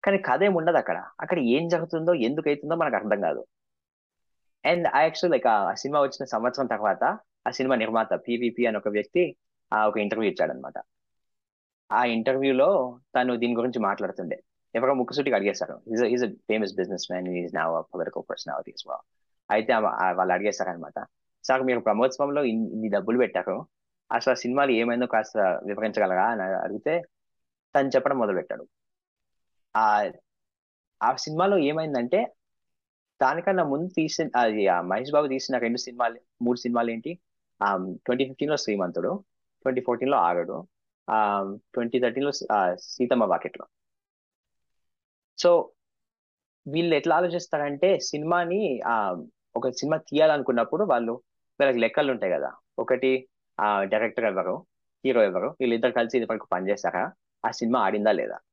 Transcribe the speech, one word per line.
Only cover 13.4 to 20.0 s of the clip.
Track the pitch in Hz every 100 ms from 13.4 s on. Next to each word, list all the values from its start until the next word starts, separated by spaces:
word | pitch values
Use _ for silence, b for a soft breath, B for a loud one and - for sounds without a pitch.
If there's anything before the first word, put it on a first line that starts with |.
| 120
గురించి | 120 123 120
మాట్లాడుతుండే. | 101 98 98 - 85 - _ _ _
ఎవరో | 113 127
ముక్కుసూటిగా | 135 120 131 139 107
అడిగేశారు. | 98 - 80 67 -
He's | 113
a, | 117
he's | 123
a | 117
famous | - - 110 101
businessman | 92 90 92 - 92
and | 90
he's | 90 87
now | 82 82
a | 82
political | 80 90 82 -
personality | - - - 69 -
as | - -
well. | 65 - _ _ _ _
అయితే | 107 113
ఆమె, | 120 104
ఆ, | 58